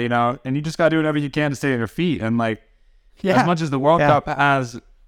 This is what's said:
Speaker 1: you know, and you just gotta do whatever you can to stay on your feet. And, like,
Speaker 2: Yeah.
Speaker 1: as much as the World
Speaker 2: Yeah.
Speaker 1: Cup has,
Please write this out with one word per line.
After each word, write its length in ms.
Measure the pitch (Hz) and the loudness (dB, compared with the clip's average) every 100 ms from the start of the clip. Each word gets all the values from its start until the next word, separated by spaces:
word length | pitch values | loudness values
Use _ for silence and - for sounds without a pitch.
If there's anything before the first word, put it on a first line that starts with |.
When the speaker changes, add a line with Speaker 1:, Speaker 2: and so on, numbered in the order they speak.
Speaker 1:
you 60 | 120 | 2
know, 280 | 120 120 131 | 2 0 -2
and 120 | 131 139 | -4 -4
you 40 | |
just 140 | 156 156 | -4 2
gotta 140 | 160 | 2
do 60 | 160 | 4
whatever 180 | 156 151 | 2 0
you 120 | 143 | -2
can 200 | 151 151 | 0 -2
to 60 | 135 | 0
stay 160 | 143 | 0
on 60 | 123 | 0
your 80 | 113 | -2
feet. 340 | - 175 110 | -2 -2 0
And, 160 | 110 117 | 0 0
like, 240 | 113 110 _ _ _ _ _ _ | 0 -4 _ _ _ _ _ _
Speaker 2:
Yeah. 180 | 190 202 | -2 0
Speaker 1:
as 60 | 185 | 0
much 160 | 170 | -2
as 80 | 165 | -2
the 80 | 135 | 0
World 220 | 143 170 | 2 4
Speaker 2:
Yeah. 80 | 147 | 4
Speaker 1:
Cup 180 | 147 151 | 2 -2
has, 520 | 135 143 139 123 120 - _ | 0 0 0 -2 -10 -18 _